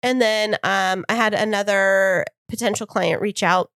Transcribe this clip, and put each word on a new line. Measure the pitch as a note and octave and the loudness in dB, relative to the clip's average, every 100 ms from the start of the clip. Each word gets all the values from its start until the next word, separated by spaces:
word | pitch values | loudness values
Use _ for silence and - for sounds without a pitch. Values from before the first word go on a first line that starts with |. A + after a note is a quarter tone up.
And | B3 B3+ | -2 0
then, | A3 G#3+ G#3+ G#3+ | 2 2 0 -2
um, | - G3 F#3+ F#3+ - | -2 0 0 -2 -2
I | |
had | C#3 A3 | 0 0
another | G#3 G#3+ G3+ G3+ G3 G3 G3 F#3+ F3+ - _ _ | 0 0 0 0 2 2 2 2 0 -2 _ _
potential | A3+ A#3 G#3 G#3+ | -4 -4 -4 -4
client | G#3+ F3 D#3 | -2 0 0
reach | G#3 G3 | -2 -2
out. | F3 F#3 F3 | 0 0 0